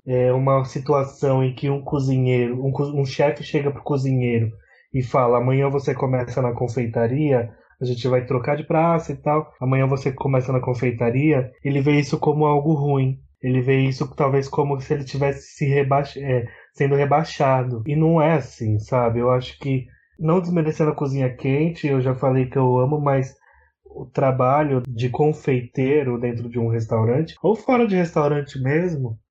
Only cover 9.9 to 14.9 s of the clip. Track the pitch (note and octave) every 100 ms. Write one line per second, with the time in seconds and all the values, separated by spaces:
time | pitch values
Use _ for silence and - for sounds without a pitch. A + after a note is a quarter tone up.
9.9 | C3+ C#3 - C3+ C3 B2+ C3 B2+ B2 B2+
10.9 | A#2 A#2+ B2+ D3+ C#3 B2 - C#3+ C#3 C#3
11.9 | D3 C#3+ D#3 D#3 D3 D3+ D3 D3+ D#3 C#3+
12.9 | C#3 C3 C3+ - _ C3 B2+ B2+ C3+ C3+
13.9 | C3 C3 - C#3+ C#3 C#3 - C#3+ C#3 -